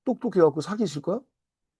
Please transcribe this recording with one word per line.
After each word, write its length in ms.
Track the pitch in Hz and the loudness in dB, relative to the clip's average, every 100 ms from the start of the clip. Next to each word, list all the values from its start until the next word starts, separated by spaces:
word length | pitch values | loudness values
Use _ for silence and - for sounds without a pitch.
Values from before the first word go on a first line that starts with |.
똑똑해갖고 560 | - 240 240 190 156 147 | -6 -4 -2 4 4 4
사기칠 420 | 151 208 196 147 | -8 -4 -4 -4
거야? 180 | - 214 - _ _ _ _ | -6 -6 -8 _ _ _ _